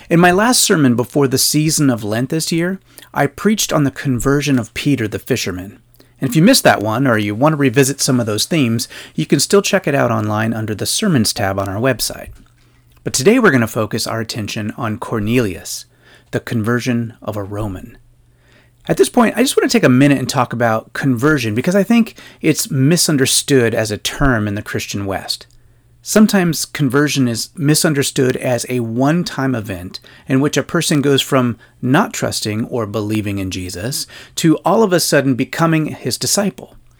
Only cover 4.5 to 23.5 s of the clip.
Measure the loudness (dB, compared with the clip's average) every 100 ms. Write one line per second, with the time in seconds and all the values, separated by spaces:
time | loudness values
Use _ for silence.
4.5 | 0 -2 -4 -2 0 -2 -6 -4 -4 -2
5.5 | -8 -10 -18 _ _ _ _ 0 4 6
6.5 | 6 4 2 0 0 2 2 0 0 0
7.5 | 2 2 4 2 0 0 0 0 -4 -2
8.5 | 0 2 0 -4 -12 -10 -6 0 0 4
9.5 | 2 2 0 0 0 0 0 0 0 -2
10.5 | -2 -6 -4 -4 -2 2 2 2 -2 -2
11.5 | -2 -4 -2 -2 -2 -6 -8 -16 -20 _
12.5 | _ _ _ _ _ -6 0 4 4 4
13.5 | 4 0 -2 -4 -4 -4 -6 -6 -8 -6
14.5 | -6 -8 -6 -6 -6 -6 -4 0 0 0
15.5 | -4 -10 -14 -14 _ _ -20 _ -8 -4
16.5 | -4 0 -2 0 -4 -4 -10 -10 -8 -8
17.5 | -8 -8 -8 -14 -20 _ _ _ _ _
18.5 | _ _ _ -4 0 2 2 2 2 0
19.5 | 0 2 2 4 6 4 2 0 -2 -2
20.5 | 0 0 -2 -4 -4 -2 2 2 2 0
21.5 | -2 0 0 4 2 2 -6 -20 -2 0
22.5 | 0 -2 0 2 2 2 0 0 -2 2